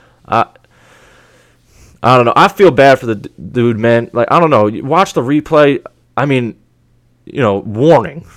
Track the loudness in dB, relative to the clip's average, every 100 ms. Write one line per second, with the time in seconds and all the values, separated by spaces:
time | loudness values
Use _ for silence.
0 | _ _ -4 -2 -2 _ _ _ _ _
1 | _ _ _ _ _ _ _ _ -20 _
2 | -4 -2 0 0 0 2 2 4 4 4
3 | 0 -8 -10 -18 -8 -2 -2 0 0 0
4 | -2 -4 0 0 2 2 0 -2 -2 -2
5 | -2 -2 -2 -2 0 2 2 0 -6 _
6 | _ -6 -2 -2 -4 -10 _ _ _ _
7 | _ _ -12 -2 0 -2 -4 0 2 2
8 | 0 -10 -20